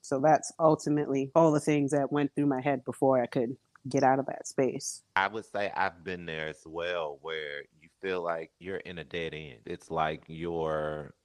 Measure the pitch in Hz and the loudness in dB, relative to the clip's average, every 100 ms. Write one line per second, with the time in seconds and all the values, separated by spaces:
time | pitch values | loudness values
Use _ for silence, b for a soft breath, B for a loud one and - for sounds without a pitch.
0 | - 139 147 156 - - 160 156 - 147 | -2 2 4 4 2 2 4 4 2 0
1 | 147 135 135 165 165 151 151 147 139 147 | 0 -2 2 6 6 6 4 2 4 2
2 | 135 147 143 - 143 131 135 135 127 123 | 2 0 0 0 0 2 0 0 -4 0
3 | 135 131 120 143 120 135 _ _ 131 139 | 4 4 2 0 -2 -4 _ _ -2 4
4 | 131 135 131 - - - 131 135 - - | 4 4 0 -8 -8 0 0 -2 -8 -12
5 | _ 95 98 107 104 101 101 - 95 87 | _ 0 0 -2 -8 -4 -4 -2 -2 -4
6 | 82 90 85 78 78 78 80 80 85 87 | -10 -8 -6 -6 -6 -8 -10 -6 -4 -2
7 | 78 71 78 80 76 71 69 78 82 _ | -4 -6 -8 -8 -8 -10 -14 _ -20 _
8 | 98 92 85 82 80 _ 87 95 - 87 | -4 -2 -2 -4 -6 _ -10 -8 -8 -12
9 | 76 85 82 76 78 60 - 87 - 80 | -8 -6 -6 -8 -12 -16 -12 -12 -6 -2
10 | 78 78 - 80 85 82 80 78 76 76 | -2 -2 -10 -8 -6 -2 -2 -2 -2 -6
11 | 76 - | -10 -18